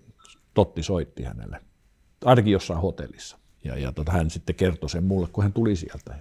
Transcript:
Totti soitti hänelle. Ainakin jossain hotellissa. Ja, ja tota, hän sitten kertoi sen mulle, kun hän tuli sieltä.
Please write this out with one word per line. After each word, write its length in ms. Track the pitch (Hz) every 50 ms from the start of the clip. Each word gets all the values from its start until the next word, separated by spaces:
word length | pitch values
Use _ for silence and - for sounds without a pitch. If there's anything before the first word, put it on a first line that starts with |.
| _ - - _ - - - _ _ _ -
Totti 300 | 107 101 - - 85 80
soitti 400 | - 98 87 71 - - - 64
hänelle. 360 | 60 50 55 52 50 50 - - - _ _ _ _ _ _ _ _ _ _ -
Ainakin 280 | 123 127 123 104 107 98
jossain 280 | 92 - - 90 82
hotellissa. 560 | 90 92 82 - 76 60 - - - - - _ _ _ _ _ -
Ja, 140 | 73 62
ja 140 | 67 69 65
tota, 200 | - - 76 80
hän 180 | 87 87 80 78
sitten 260 | - 85 - - 82
kertoi 340 | - 95 92 82 - - 76
sen 140 | - 85 90
mulle, 240 | 95 98 95 85 82
kun 120 | - - 104
hän 100 | 101 101
tuli 220 | 117 113 107 101
sieltä. 400 | 85 82 - - - - - - 71